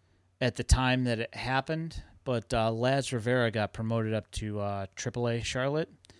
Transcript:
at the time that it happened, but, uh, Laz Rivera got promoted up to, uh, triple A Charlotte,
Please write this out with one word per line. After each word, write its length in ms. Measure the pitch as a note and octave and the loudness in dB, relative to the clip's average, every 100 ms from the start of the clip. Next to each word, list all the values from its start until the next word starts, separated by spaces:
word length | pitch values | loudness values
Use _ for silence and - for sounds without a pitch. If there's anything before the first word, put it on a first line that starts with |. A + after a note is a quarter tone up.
| _ _ _ _ | _ _ _ _
at 160 | B2+ - | 0 0
the 80 | |
time 400 | A#2+ B2+ B2+ B2+ | 2 4 6 4
that 160 | B2 A2+ | 2 0
it 160 | A#2 - | -2 -6
happened, 640 | A#2 C3+ C3+ D#3+ E3 - - - | 0 0 0 -4 -6 -10 -14 -10
but, 300 | - A#2+ - | -2 -2 0
uh, 180 | A#2+ A2+ | 0 0
Laz 400 | A2+ B2 C#3 B2+ | 2 2 2 0
Rivera 380 | B2 A2 B2+ A#2 | -2 2 2 2
got 220 | G#2+ G2+ | 0 -2
promoted 400 | - A2+ A2+ A2 | -2 -2 0 0
up 160 | A2 - | -2 -4
to, 280 | - G#2+ G#2 | -6 -6 -4
uh, 260 | G2+ G2+ G2 - | -4 -4 -8 -8
triple 320 | B2 A#2+ A#2+ | -6 -2 0
A 140 | A#2 | 0
Charlotte, 480 | A2 B2+ C3 D3+ E3+ - - | -2 -2 0 -2 -4 -10 -20